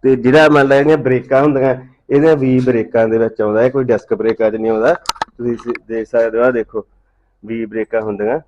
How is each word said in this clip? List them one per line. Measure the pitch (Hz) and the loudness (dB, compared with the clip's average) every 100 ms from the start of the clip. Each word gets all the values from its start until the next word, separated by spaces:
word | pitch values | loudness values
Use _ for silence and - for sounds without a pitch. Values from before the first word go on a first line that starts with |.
ਤੇ | 131 131 | 2 2
ਜਿਹੜਾ | 120 143 156 | 4 4 4
ਮੰਨ | 147 135 | 4 4
ਲਾ | 139 | 2
ਇਹਦੀਆਂ | 143 156 | 2 0
ਬ੍ਰੇਕਾਂ | 127 127 - 135 | 0 -2 0 0
ਹੁੰਦੀਆਂ, | 147 135 131 127 127 _ _ | 2 0 0 -2 -8 _ _
ਇਹਦੀਆਂ | 143 160 156 | 0 2 2
ਵੀ | 131 127 | 2 0
ਬ੍ਰੇਕਾਂ | 127 117 107 117 113 | 0 -2 -2 0 0
ਦੇ | 113 | 0
ਵਿੱਚ | 113 110 | -2 -2
ਆਉਂਦਾ, | 107 107 | -2 0
ਇਹ | 127 | 0
ਕੋਈ | 135 | 0
ਡਿਸਕ | 127 107 - | 0 -2 -2
ਬ੍ਰੇਕਾਂ | 104 110 113 110 | -4 -2 0 -2
'ਚ | |
ਨਹੀਂ | 110 110 | -2 -2
ਆਉਂਦਾ। | 110 120 175 - - - _ | 0 0 -2 -6 -10 -10 _
ਤੁਸੀਂ | 120 117 | -8 -8
ਸ-, | 120 117 _ | -8 -10 _
ਦੇਖ | 113 110 | -10 -4
ਸਕਦੇ | 120 113 113 | -2 0 2
ਹੋ, | |
ਆਹ | 123 | 0
ਦੇਖੋ | 123 107 110 - _ _ _ _ _ 104 | 0 -6 -8 -12 _ _ _ _ _ -12
ਵੀ | 113 113 | -8 -6
ਬ੍ਰੇਕਾਂ | 110 107 113 | -6 -4 -4
ਹੁੰਦੀਆਂ | 110 101 104 139 | -4 -4 -2 -4